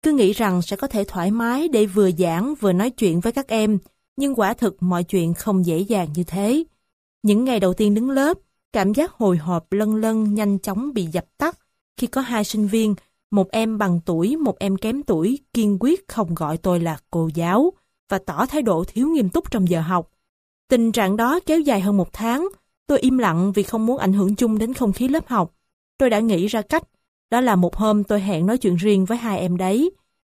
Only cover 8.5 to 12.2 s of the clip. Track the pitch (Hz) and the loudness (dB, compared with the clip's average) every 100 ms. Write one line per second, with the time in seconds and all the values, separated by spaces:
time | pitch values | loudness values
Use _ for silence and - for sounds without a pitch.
8.5 | _ _ 220 190 214 339 - 214 175 156 | _ _ -2 0 0 -2 0 0 2 0
9.5 | 170 - 202 214 220 220 220 214 208 208 | -4 -2 -2 0 0 0 0 0 0 0
10.5 | 196 214 220 277 240 165 165 - _ 302 | -2 -4 -6 -4 -4 -4 -6 -8 _ -6
11.5 | - _ _ _ - 240 262 | -6 _ _ _ -8 -4 -4